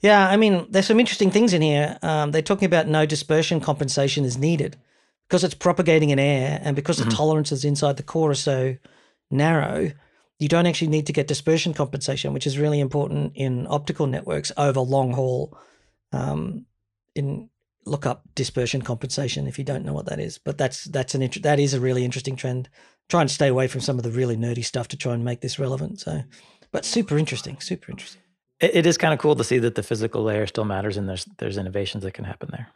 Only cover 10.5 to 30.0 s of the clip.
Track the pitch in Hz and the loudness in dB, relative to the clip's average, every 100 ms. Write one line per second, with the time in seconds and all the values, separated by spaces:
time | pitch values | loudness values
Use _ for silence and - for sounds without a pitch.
10.5 | 165 175 151 160 156 147 147 143 143 - | 4 4 2 0 0 0 -2 0 -2 2
11.5 | 160 165 151 139 139 139 135 143 139 143 | 2 2 -2 -4 -4 -4 -4 -4 -4 -4
12.5 | 135 147 147 139 147 143 147 147 - 135 | 0 0 2 0 0 -2 -2 -4 -4 -4
13.5 | 123 131 147 147 151 143 139 165 151 143 | -2 -2 -4 -4 -2 -2 -2 -4 -4 -4
14.5 | - 143 131 127 139 131 123 131 127 139 | 0 0 2 2 2 0 0 -2 -2 -4
15.5 | - - _ _ _ _ - 143 143 165 | -10 -20 _ _ _ _ -6 -4 -4 -6
16.5 | - 247 _ _ _ _ - 139 143 233 | -10 -14 _ _ _ _ -6 -6 -6 -12
17.5 | _ _ _ - 143 143 127 _ - 131 | _ _ _ -8 -4 -2 -4 _ -6 -4
18.5 | - 120 135 117 120 131 - 143 - 139 | -2 -2 -2 -4 -6 -6 -6 -4 -4 -6
19.5 | 127 135 143 147 147 - - 160 - - | -6 -6 -6 -6 -8 -6 -8 -8 -8 -10
20.5 | 147 135 - - 139 131 139 131 - 147 | -2 -2 -4 -8 -6 -4 -2 -2 -2 0
21.5 | 143 143 131 127 127 123 123 131 131 131 | 2 2 2 0 0 -2 -4 -6 -6 -6
22.5 | 127 127 _ - _ _ 170 143 - 143 | -6 -8 _ -20 _ _ 2 2 2 2
23.5 | 127 131 135 120 131 117 117 127 113 117 | 4 0 -2 -4 -2 -2 -2 0 0 -2
24.5 | 120 113 127 120 139 131 120 120 123 131 | -4 -4 -6 -6 -6 -4 -2 -2 -4 -6
25.5 | - 135 131 156 - - 156 - - _ | -4 -4 -4 -6 -10 -8 -8 -8 -16 _
26.5 | _ _ - - 226 202 147 156 120 - | _ _ -8 -2 -2 0 0 0 -4 -8
27.5 | - - 185 - - - - _ _ _ | -12 -8 -10 -10 -16 -16 -20 _ _ _
28.5 | _ 175 185 165 165 160 151 156 147 - | _ 2 4 4 4 2 2 2 2 2
29.5 | 123 117 - 101 110 | 2 2 -2 -4 -2